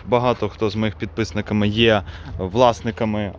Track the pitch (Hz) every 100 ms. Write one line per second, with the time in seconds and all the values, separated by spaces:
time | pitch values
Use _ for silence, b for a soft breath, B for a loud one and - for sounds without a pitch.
0 | - 120 123 117 101 - 110 107 110 -
1 | 107 - 110 107 - 104 104 110 113 104
2 | - B B - 92 107 123 110 120 104
3 | 110 107 101